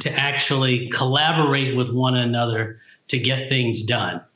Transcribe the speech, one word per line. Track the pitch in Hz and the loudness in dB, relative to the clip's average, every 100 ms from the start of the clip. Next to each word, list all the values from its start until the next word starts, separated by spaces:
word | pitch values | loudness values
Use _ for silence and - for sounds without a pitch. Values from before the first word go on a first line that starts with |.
to | 139 | -4
actually | 135 143 139 - 139 131 123 120 | -2 -2 0 0 2 2 0 -2
collaborate | - 131 135 156 165 147 139 135 | -2 0 2 2 2 2 2 0
with | 123 120 | 0 0
one | 123 127 127 | 0 2 2
another | 120 117 117 110 110 - - - - | 0 0 0 -2 -4 -8 -20 -14 -6
to | 131 | -2
get | 120 131 - | 0 -2 0
things | 131 120 104 | 0 0 0
done. | 107 120 95 85 - | -2 -2 -2 -6 -10